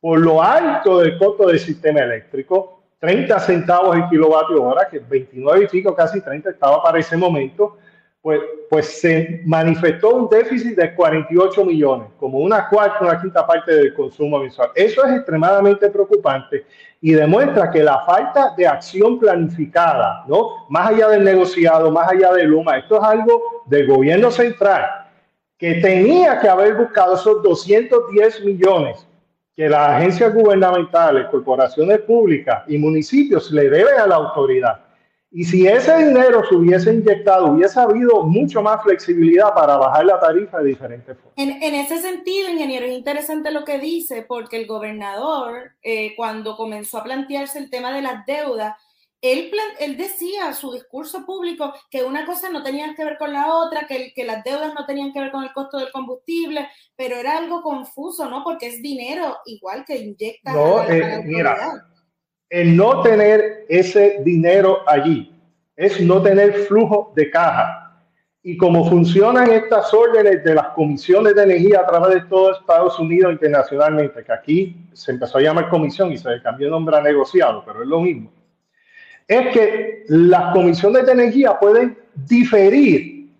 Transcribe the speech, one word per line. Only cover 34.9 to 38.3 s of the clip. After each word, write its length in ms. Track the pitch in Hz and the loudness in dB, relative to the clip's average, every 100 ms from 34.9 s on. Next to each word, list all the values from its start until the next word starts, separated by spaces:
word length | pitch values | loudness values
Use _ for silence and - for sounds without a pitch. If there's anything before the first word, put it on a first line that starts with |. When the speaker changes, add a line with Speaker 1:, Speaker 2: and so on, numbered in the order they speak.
| _ _ _ _ 170 | _ _ _ _ -10
Speaker 1:
Y 60 | |
si 240 | 170 185 185 | -2 2 4
ese 300 | 233 254 330 | 4 4 4
dinero 480 | 302 254 254 233 - | 4 4 4 2 2
se 60 | |
hubiese 400 | 180 170 185 180 | 2 4 2 2
inyectado, 520 | 226 214 196 202 190 165 | 0 2 0 2 2 2
hubiese 340 | 151 190 254 | 2 2 2
habido 420 | 240 220 247 220 | 0 2 2 2
mucho 400 | 160 | 2